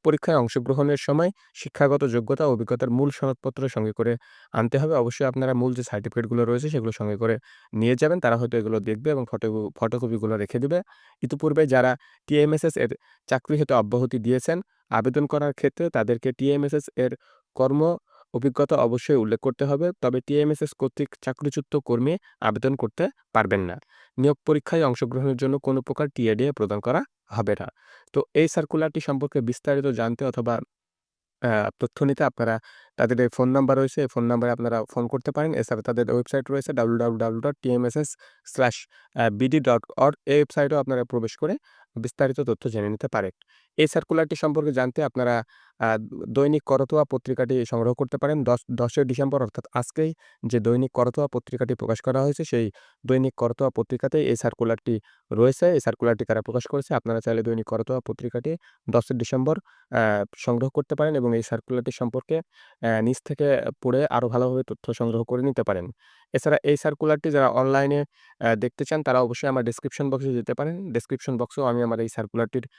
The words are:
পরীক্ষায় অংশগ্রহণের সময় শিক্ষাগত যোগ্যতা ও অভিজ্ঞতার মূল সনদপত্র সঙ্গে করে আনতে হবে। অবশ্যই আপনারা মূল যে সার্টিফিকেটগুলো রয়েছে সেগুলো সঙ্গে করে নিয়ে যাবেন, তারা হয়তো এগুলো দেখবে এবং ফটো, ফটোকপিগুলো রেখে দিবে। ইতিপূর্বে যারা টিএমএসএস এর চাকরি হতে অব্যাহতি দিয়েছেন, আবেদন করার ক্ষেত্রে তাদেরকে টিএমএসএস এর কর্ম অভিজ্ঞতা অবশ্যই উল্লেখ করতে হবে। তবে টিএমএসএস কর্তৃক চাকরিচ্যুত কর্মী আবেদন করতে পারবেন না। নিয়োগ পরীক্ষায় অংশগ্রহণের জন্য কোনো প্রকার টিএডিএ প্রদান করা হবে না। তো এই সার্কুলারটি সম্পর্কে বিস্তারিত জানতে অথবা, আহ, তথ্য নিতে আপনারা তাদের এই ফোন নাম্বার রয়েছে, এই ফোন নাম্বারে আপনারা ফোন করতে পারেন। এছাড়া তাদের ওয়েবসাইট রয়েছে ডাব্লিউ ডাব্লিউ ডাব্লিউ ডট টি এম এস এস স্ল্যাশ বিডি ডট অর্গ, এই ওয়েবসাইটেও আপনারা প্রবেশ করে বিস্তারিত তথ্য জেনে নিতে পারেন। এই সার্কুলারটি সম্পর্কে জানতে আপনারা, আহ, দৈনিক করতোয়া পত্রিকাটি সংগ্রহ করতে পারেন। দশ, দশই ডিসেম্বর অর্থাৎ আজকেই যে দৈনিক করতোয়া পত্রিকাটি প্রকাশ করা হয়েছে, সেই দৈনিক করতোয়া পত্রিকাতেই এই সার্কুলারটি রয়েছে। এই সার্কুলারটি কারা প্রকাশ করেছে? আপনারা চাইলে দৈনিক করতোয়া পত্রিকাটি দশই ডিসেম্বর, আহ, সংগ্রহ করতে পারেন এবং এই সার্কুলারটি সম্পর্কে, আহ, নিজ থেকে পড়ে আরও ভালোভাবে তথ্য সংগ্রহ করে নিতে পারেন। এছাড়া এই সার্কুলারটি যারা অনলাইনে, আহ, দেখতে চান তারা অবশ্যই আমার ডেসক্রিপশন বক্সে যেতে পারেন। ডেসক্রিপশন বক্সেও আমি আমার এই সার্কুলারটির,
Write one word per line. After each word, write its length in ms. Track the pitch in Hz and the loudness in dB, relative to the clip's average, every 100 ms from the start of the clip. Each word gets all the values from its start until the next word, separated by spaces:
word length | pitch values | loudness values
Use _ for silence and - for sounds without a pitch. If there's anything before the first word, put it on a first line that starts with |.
পরীক্ষায় 320 | 160 147 - 156 | 0 0 2 2
অংশগ্রহণের 600 | 117 131 120 135 143 143 | 2 -2 -2 0 0 0
সময় 340 | - 143 180 - _ | 0 0 0 -2 _
শিক্ষাগত 500 | - - - 143 143 | -18 -16 0 2 4
যোগ্যতা 420 | 139 117 110 135 151 | 2 0 0 0 0
ও 60 | |
অভিজ্ঞতার 380 | 117 110 120 127 | 0 -2 -2 0
মূল 200 | 123 143 | 0 0
সনদপত্র 580 | - 135 127 135 127 131 | 0 -4 -4 -6 -6 -6
সঙ্গে 240 | 113 110 | -2 -4
করে 240 | 104 117 117 - - _ | -2 -2 -2 -6 -20 _
আনতে 260 | 117 113 135 | -2 0 2
হবে। 160 | 156 | 2
অবশ্যই 320 | 151 120 - 135 | 2 0 0 -2
আপনারা 280 | 127 131 | 0 0
মূল 200 | 123 127 | 0 0
যে 80 | 127 | -2
সার্টিফিকেটগুলো 640 | 120 104 110 120 113 120 | -6 -8 -4 -4 -2 0
রয়েছে 240 | 117 123 151 | 0 0 -2
সেগুলো 220 | 151 113 | -2 -4
সঙ্গে 240 | - 104 104 | -4 -6 -2
করে 220 | 113 113 - - _ | 0 -2 -6 -20 _
নিয়ে 220 | 107 117 127 | 0 2 2
যাবেন, 240 | 156 180 | 2 2
তারা 160 | 123 117 | 2 2
হয়তো 200 | 117 120 | 0 -2
এগুলো 220 | 110 110 | 0 -2
দেখবে 300 | 101 110 147 | -2 -4 -2
এবং 140 | 143 120 | -2 -4
ফটো, 400 | 107 113 110 104 - | -4 -2 -2 -6 -4
ফটোকপিগুলো 600 | 113 120 120 113 110 110 | -2 -2 -2 -2 -2 -2
রেখে 220 | 104 123 | -2 -2
দিবে। 200 | 139 175 - - _ _ | 0 -2 -4 -16 _ _
ইতিপূর্বে 440 | 123 143 156 147 151 | -6 -2 0 2 4
যারা 300 | 127 127 123 - _ - | 4 4 0 -6 _ 0
টিএমএসএস 500 | 147 147 151 165 139 | 4 4 4 0 0
এর 180 | 120 - _ _ - | -2 -4 _ _ -2
চাকরি 340 | 131 - 151 | -2 0 0
হতে 140 | 147 | 2
অব্যাহতি 440 | 127 104 123 127 131 | 2 2 0 0 0
দিয়েছেন, 420 | 113 127 - 170 - _ _ | 0 0 0 -4 -6 _ _
আবেদন 360 | 113 117 135 143 | 0 2 0 0
করার 260 | 147 147 | 0 -2
ক্ষেত্রে 380 | - 139 - 170 | 0 -2 0 -2
তাদেরকে 420 | 123 107 117 135 | 0 0 0 -2
টিএমএসএস 540 | 123 139 143 143 147 - - | -2 0 0 0 -2 -4 -2
এর 200 | 127 147 _ _ _ | -2 -4 _ _ _
কর্ম 420 | - 131 143 160 170 - _ _ | 0 2 4 2 0 -8 _ _
অভিজ্ঞতা 440 | 120 131 123 143 143 | -2 0 2 2 4
অবশ্যই 400 | 120 120 - 139 | 2 0 2 2
উল্লেখ 240 | 110 113 | 2 0
করতে 240 | 135 123 | -2 -2
হবে। 280 | 143 143 175 - | -2 0 -2 -2
তবে 200 | 127 127 | -2 -2
টিএমএসএস 520 | - 143 147 151 151 | 0 0 2 0 -4
কর্তৃক 360 | - 135 - 143 - | -4 -4 -2 -6 -6
চাকরিচ্যুত 560 | - 127 143 151 - 147 | -8 -4 -4 -4 -4 -4
কর্মী 400 | - 120 135 180 - _ | 0 0 0 -2 -6 _
আবেদন 340 | 110 107 135 | -2 0 -2
করতে 340 | 139 110 - 185 - _ | -2 -4 -2 -4 -4 _
পারবেন 280 | 113 101 101 | 0 2 0
না। 160 | 90 87 - _ _ - | 0 -8 -16 _ _ 0
নিয়োগ 200 | 139 143 - | 2 2 2
পরীক্ষায় 380 | 151 - 165 | 0 2 0
অংশগ্রহণের 520 | 143 123 123 127 139 127 | 2 0 -2 -2 -2 0
জন্য 220 | 135 139 | -2 -2
কোনো 240 | - 135 | -2 -2
প্রকার 240 | 131 139 147 | -4 -4 -4
টিএডিএ 440 | - 113 107 139 | 0 2 2 0
প্রদান 280 | 143 101 104 | 0 -2 -2
করা 200 | 117 156 277 _ _ | 0 -2 -2 _ _
হবে 240 | 107 104 104 | -2 -2 -2
না। 80 | - - _ - _ | -6 -16 _ -20 _
তো 120 | 143 - | -4 0
এই 140 | - 160 | 2 2
সার্কুলারটি 520 | - 151 160 156 160 | 0 -2 -2 -2 -4
সম্পর্কে 400 | - 139 143 139 | -4 -4 -2 -2
বিস্তারিত 460 | 117 123 - 143 139 | -2 -4 -2 0 0
জানতে 380 | 117 117 117 | -2 -2 -2
অথবা, 300 | 135 123 120 117 120 _ _ _ _ _ _ _ | -4 -2 -2 -4 -6 _ _ _ _ _ _ _
আহ, 280 | 123 107 104 - | 0 0 0 -2
তথ্য 260 | 123 - | -6 0
নিতে 200 | 139 139 | 0 2
আপনারা 340 | 135 - 113 113 - - - - | 0 0 -2 -2 -6 -20 -14 0
তাদের 240 | 117 123 | 2 4
এই 80 | 120 | 2
ফোন 200 | - 127 | 2 2
নাম্বার 300 | 135 131 135 | 4 4 2
রয়েছে, 200 | 135 - | 2 0
এই 60 | 135 | -2
ফোন 180 | 123 | 0
নাম্বারে 280 | 120 120 120 | 0 0 0
আপনারা 320 | 117 120 113 110 | 0 -2 -2 -4
ফোন 180 | 123 120 | -4 -2
করতে 220 | 131 147 | -2 -2
পারেন। 220 | 143 156 | -2 -2
এছাড়া 280 | 127 113 110 | -2 -2 -4
তাদের 280 | - 120 113 | -2 0 2
ওয়েবসাইট 400 | 123 123 139 131 | 0 0 -4 -2
রয়েছে 220 | 139 135 | -4 -2
ডাব্লিউ 260 | 131 117 117 | 0 2 2
ডাব্লিউ 200 | 120 113 | 0 0
ডাব্লিউ 220 | 113 113 | -2 -2
ডট 160 | 143 143 | -4 -2
টি 60 | 127 | 0
এম 140 | 123 | 0
এস 120 | 123 151 | 0 -2
এস 200 | 151 - - _ | -4 -8 -20 _
স্ল্যাশ 320 | - - 123 - - - _ 139 117 | -12 0 0 0 -12 -20 _ 0 0
বিডি 280 | 104 131 156 | 2 2 2
ডট 220 | 131 120 - - | 4 2 0 2
অর্গ, 200 | 139 - - | 2 2 2
এই 80 | |
ওয়েবসাইটেও 440 | 147 147 - 143 147 | 2 2 0 0 0
আপনারা 260 | 131 127 | 0 -2
প্রবেশ 320 | 120 120 113 - | -2 -2 -4 -4
করে 200 | 156 202 - _ _ 117 | -4 -4 -8 _ _ -10
বিস্তারিত 440 | 117 - 135 131 | -8 -2 0 0
তথ্য 300 | 127 110 - | -2 -2 -2
জেনে 180 | 110 104 | -2 -4
নিতে 200 | 107 - | -4 -4
পারেন। 220 | 110 95 - _ _ _ - | -4 -4 -8 _ _ _ 0
এই 100 | 156 | 2
সার্কুলারটি 500 | 165 - 160 156 160 | 2 0 0 0 -2
সম্পর্কে 360 | 156 151 151 | 0 0 0
জানতে 300 | 131 127 139 | 0 0 0
আপনারা, 400 | 143 127 123 120 113 _ _ _ | -2 0 0 0 -2 _ _ _
আহ, 160 | 113 110 110 - - | 0 0 -4 -12 -4
দৈনিক 340 | 120 143 151 | 2 4 2
করতোয়া 420 | - 135 135 151 | 2 0 2 2
পত্রিকাটি 600 | 147 131 - 127 123 131 | 0 -2 -4 -2 0 0
সংগ্রহ 300 | 117 117 117 | 0 0 0
করতে 220 | 123 135 143 | 0 -2 -2
পারেন। 260 | 147 151 | -2 0
দশ, 160 | 120 120 - | 2 0 0
দশই 340 | 123 120 - | -2 0 2
ডিসেম্বর 380 | 131 127 139 139 | 0 0 0 0
অর্থাৎ 220 | 113 - - | -2 -6 -6
আজকেই 360 | 131 120 - 160 160 _ _ 113 | -6 -4 -2 -2 -4 _ _ -2
যে 140 | 120 | 0
দৈনিক 300 | 110 123 131 | 2 2 0
করতোয়া 380 | 127 123 135 143 | 0 0 0 -2
পত্রিকাটি 460 | 123 - 123 127 | -4 -6 -6 -4
প্রকাশ 260 | 120 110 110 | -4 -4 -2
করা 220 | - 131 | 0 0
হয়েছে, 220 | 143 143 | 0 -2
সেই 260 | 160 120 110 - _ _ 123 | -2 0 0 -4 _ _ 0
দৈনিক 280 | 131 131 | 2 2
করতোয়া 360 | - 120 117 135 | 0 -4 0 -2
পত্রিকাতেই 540 | - 113 123 135 156 131 | -2 -2 -2 0 0 2
এই 100 | 120 | 0
সার্কুলারটি 580 | 123 - 117 110 - 110 - _ _ | -2 -2 -2 0 -2 -4 -4 _ _
রয়েছে। 340 | 107 123 135 175 | 4 4 6 4
এই 80 | 156 | 4
সার্কুলারটি 440 | - 107 117 110 | 0 0 0 0
কারা 180 | 113 110 | 0 -2
প্রকাশ 220 | 110 120 - | -2 -4 -2
করেছে? 280 | 143 - | -6 -2
আপনারা 260 | 127 117 113 | -4 -2 -2
চাইলে 220 | 117 113 | 0 -2
দৈনিক 240 | 113 113 107 | 0 -2 -2
করতোয়া 340 | 110 110 127 | -4 -2 -4
পত্রিকাটি 560 | - 113 120 123 151 170 - _ - | -6 -8 -6 -6 -6 -8 -10 _ 0
দশই 240 | 120 - | 2 2
ডিসেম্বর, 420 | 123 117 131 131 160 | -2 0 0 0 -2
আহ, 640 | - _ _ 120 110 104 101 - | -4 _ _ 2 2 2 -2 -4
সংগ্রহ 320 | - 120 131 | -2 0 0
করতে 260 | - 139 | -2 -2
পারেন 220 | 147 151 147 | 0 0 2
এবং 200 | 120 117 | 2 0
এই 60 | |
সার্কুলারটি 480 | 113 113 - 123 120 | -2 -6 -4 -4 -4
সম্পর্কে, 460 | - 120 127 - 160 | -4 -4 -4 -4 -4
আহ, 640 | - _ - _ 113 110 | -6 _ -20 _ 0 2
নিজ 180 | 113 131 | 2 -2
থেকে 220 | - 143 143 131 - - | -6 -2 2 2 0 -4
পড়ে 240 | 127 127 147 | 0 2 2
আরও 220 | 127 120 | 0 0
ভালোভাবে 340 | 123 127 127 | 0 0 0
তথ্য 320 | 127 113 - | -4 -8 -8
সংগ্রহ 280 | 113 117 113 | -4 -2 -2
করে 180 | 117 127 | -2 -2
নিতে 200 | 135 127 | 0 0
পারেন। 240 | 107 92 87 - _ _ _ | -2 -2 -6 -14 _ _ _
এছাড়া 260 | 143 156 147 | -2 2 2
এই 140 | - 147 | 2 2
সার্কুলারটি 540 | 156 143 151 151 160 | 0 0 0 0 2
যারা 180 | 143 131 | 4 4
অনলাইনে, 520 | 120 135 135 139 143 | 4 2 2 2 0
আহ, 540 | 147 _ _ _ 117 | -2 _ _ _ 0
দেখতে 300 | 110 120 - | 2 0 -4
চান 180 | 143 156 | -4 -2
তারা 160 | 139 127 | 2 2
অবশ্যই 280 | 120 120 143 | 2 0 -2
আমার 160 | 131 | 0
ডেসক্রিপশন 460 | 117 - 139 - 143 | -2 -4 -8 -4 -2
বক্সে 220 | 135 135 | -2 -2
যেতে 200 | 120 113 | -2 -2
পারেন। 380 | 123 147 175 196 | -4 -4 -6 -6
ডেসক্রিপশন 440 | 117 - 131 - 123 | -6 -4 -6 -4 -4
বক্সেও 280 | 120 - | -4 -2
আমি 160 | 131 120 | 0 0
আমার 180 | 120 113 | 0 0
এই 80 | 113 | -4
সার্কুলারটির, 580 | - 107 117 113 127 120 | -6 -6 -2 -2 -2 -8